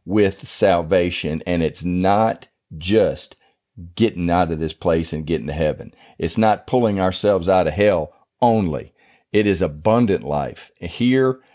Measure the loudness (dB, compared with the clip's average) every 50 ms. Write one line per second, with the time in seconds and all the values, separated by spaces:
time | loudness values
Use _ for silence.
0 | -8 -2 0 2 2 2 0 -4 -12 -14 -4 0 2 2 2 2 2 2 2 2
1 | 2 0 -2 -4 -4 -4 -6 -4 -4 -2 -2 0 0 -2 -4 -4 -6 -4 -2 0
2 | 2 2 2 2 2 0 -2 -4 -10 -20 _ _ _ -20 -16 -10 -4 0 2 4
3 | 4 2 0 -4 -10 -18 -20 _ _ _ _ _ _ _ _ -20 -20 -10 -2 0
4 | 0 0 0 0 -2 0 2 2 0 0 -2 -4 -4 -6 -6 -4 -2 0 0 0
5 | 0 -2 -6 -6 -4 -4 -4 -4 -4 -4 -4 -2 -2 -2 -2 -4 -10 -18 -20 _
6 | _ -20 _ -6 -6 -4 0 0 2 2 2 0 -2 -2 0 0 0 0 0 0
7 | 0 -2 -2 0 0 2 2 2 2 2 2 2 2 0 0 2 2 2 2 2
8 | -2 -6 -10 _ _ _ _ 0 2 2 2 2 0 -2 -4 -6 -10 -14 _ _
9 | _ _ _ _ _ _ 0 2 2 2 2 0 0 -2 -4 -2 0 2 2 2
10 | 2 2 0 -2 -2 -4 -4 -4 -4 -6 -10 -14 -20 -20 _ _ -14 -12 -6 -2
11 | 0 2 2 2 2 0 0 -4 _ _